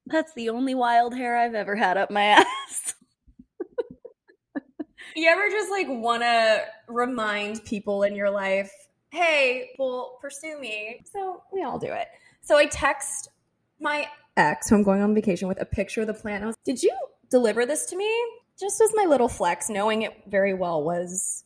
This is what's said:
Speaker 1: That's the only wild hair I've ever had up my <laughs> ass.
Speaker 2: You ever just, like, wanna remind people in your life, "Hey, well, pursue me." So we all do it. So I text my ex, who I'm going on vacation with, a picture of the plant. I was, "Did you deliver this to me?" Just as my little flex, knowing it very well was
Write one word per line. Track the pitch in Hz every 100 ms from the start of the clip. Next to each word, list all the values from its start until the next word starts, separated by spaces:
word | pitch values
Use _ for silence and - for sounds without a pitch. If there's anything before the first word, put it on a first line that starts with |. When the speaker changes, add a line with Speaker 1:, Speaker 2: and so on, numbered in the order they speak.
| -
Speaker 1:
That's | 311 320
the | 240 226
only | 233 269
wild | 254 240 233 240 247
hair | 247 240
I've | 233
ever | 220 190 208
had | 196 190
up | 190
my | 208
<laughs> | 208 208
ass. | - 1077 - - - - _ _ _ - - - 370 - 480 - 480 - _ _ _ 285 - - - - - 311
Speaker 2:
You | 330
ever | 349 403
just, | 415 381
like, | 392 269
wanna | 240 233 233 240 233 220 214 - - -
remind | 233 247 247 214 208 208 220 -
people | 208 208 202
in | 202 202
your | 202
life, | 202 196 196 196 - - _ _
"Hey, | 320 339 302 254 254 247 -
well, | 262 254 254 -
pursue | 277 - 320 294
me." | 240 214 214 247 -
So | 403 381 359 _
we | 381
all | 269 240
do | -
it. | - - - _ _
So | - 294
I | 294
text | - 285 302 - - - _ _ _ _ _
my | 302 294 - - _ -
ex, | 156 190 -
who | 208
I'm |
going | 202 196
on | 208
vacation | 214 202 175 185
with, | 190
a | -
picture | - 196 226
of | 220
the |
plant. | 208 214 202
I | 214
was, | 220
"Did | - 254
you | 359 762 571 _ _
deliver | 254 247 233 247
this | 302 -
to | 349
me?" | 415 453 466 - _ -
Just | 392 -
as | 440
my | 427 370
little | 269 240
flex, | - 180 269 -
knowing | 202 214 220
it | 214 - 202
very | 196 196
well | 185 175 160
was | 151 175 180 185 - -